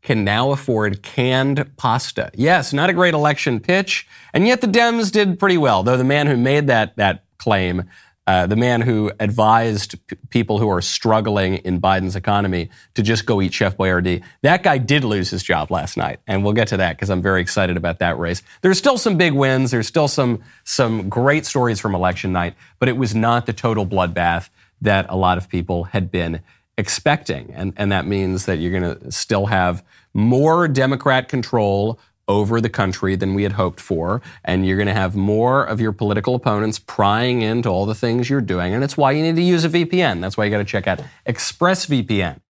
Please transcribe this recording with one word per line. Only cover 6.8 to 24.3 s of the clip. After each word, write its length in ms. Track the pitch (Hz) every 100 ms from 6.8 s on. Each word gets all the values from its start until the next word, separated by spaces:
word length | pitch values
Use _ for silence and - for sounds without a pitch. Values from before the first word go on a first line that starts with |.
| 104 -
that 280 | 101 90 _ _
claim, 460 | - 101 92 90 90 - _ _ -
uh, 180 | 92 90
the 100 | 107
man 240 | 123 120
who 300 | 117 110 107 -
advised 760 | 107 113 107 113 117 104 - - _
p-, 100 | - -
people 280 | 120 113 104
who 100 | 110
are 120 | 90
struggling 760 | 85 - 113 110 107 104 95 95
in 220 | 92 90
Biden's 360 | 92 95 92 95
economy 540 | 90 101 101 90 82 - _
to 80 | -
just 240 | 107 110 -
go 140 | 104
eat 120 | 95
Chef 240 | - 101 92
Boyardee, 460 | 95 90 87 85 - _
that 200 | 139 180
guy 160 | 180 139
did 260 | 120 147
lose 260 | 127 104 90
his 120 | 104
job 300 | - 82 76
last 240 | 90 - -
night, 240 | 76 - -
and 180 | 98
we'll 80 | 101
get 160 | 107 104
to 80 | 98
that 220 | 90 80
'cause 120 | 98
I'm 120 | 92
very 180 | 92 95
excited 360 | 90 - 92 87
about 220 | 85 82
that 180 | 87 71
race. 240 | 85 87 _ -
There's 160 | 185 190
still 200 | 277 254
some 180 | 233 175
big 160 | 175
wins. 400 | 139 135 131 127
There's 160 | 120 110
still 200 | 170 147
some, 320 | - 127 113 - -
some 460 | - - 120 113 95
great 380 | 117 131 151 151
stories 340 | 139 123 101
from 160 | 107 95
election 360 | 92 90 95
night, 220 | 90 85 - - _
but 100 | 127
it 80 | 123
was 160 | 123
not 340 | 110 113 120 113
the 60 |
total 340 | 110 117 107 92
bloodbath 640 | 95 90 85 85